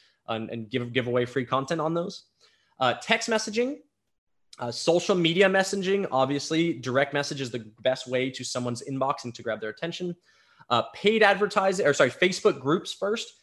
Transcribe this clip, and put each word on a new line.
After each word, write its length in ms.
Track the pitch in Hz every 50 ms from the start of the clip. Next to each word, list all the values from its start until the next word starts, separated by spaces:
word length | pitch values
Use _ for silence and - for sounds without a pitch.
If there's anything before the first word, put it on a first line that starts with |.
| _ _ _ _ _ -
and, 220 | 113 110 113 -
and 180 | - 117 110 104
give, 240 | - 123 120 120
give 140 | 120 131 120
away 180 | 123 120 123 123
free 220 | 120 - 135 123
content 340 | - 127 135 135 - 175 160
on 140 | 151 160 165
those. 300 | 170 175 202 - - - _ _ _ _ _ _ _ _ _ _ -
Uh, 140 | - - 226 -
text 300 | - - 226 226 - 233
messaging, 480 | 226 220 - 226 208 226 247 262 294 - - _ _ _ _ _ _ _ _ _ _ _ _ _ - -
uh, 120 | 123 120
social 440 | 113 - - 170 165 175 170 - 196
media 340 | 180 165 165 170 185 202 190
messaging. 580 | 190 190 190 190 202 202 180 185 196 202 196 -
Obviously, 640 | - 131 131 131 143 139 - - 165 160 170 170 143
direct 400 | 127 117 127 120 135 143 - 147
message 260 | 143 143 - 156 139
is 100 | 135 120
the 140 | 120 120 107 107 - _
best 260 | - 127 131 - -
way 220 | 127 127 127 131 135
to 160 | 131 - 127
someone's 380 | - - 127 123 123 120 120 -
inbox 380 | 139 135 135 135 131 139 - -
and 100 | 120 117
to 60 | -
grab 160 | - 113 107 107
their 120 | 110 110
attention. 440 | 107 - 170 170 165 - 180 180 170 - _ _ _ _ _ _ _ _ - _
Uh, 140 | 185 190 - -
paid 300 | - - - 208 226 220
advertising, 640 | 214 196 196 185 208 202 - 208 190 196 185 185 -
or 80 | 147 135
sorry, 160 | - 147 127
Facebook 500 | - - 180 190 185 - - 208 151 -
groups 320 | 127 139 160 202 - -
first. 400 | - - 190 202 220 220 - - - _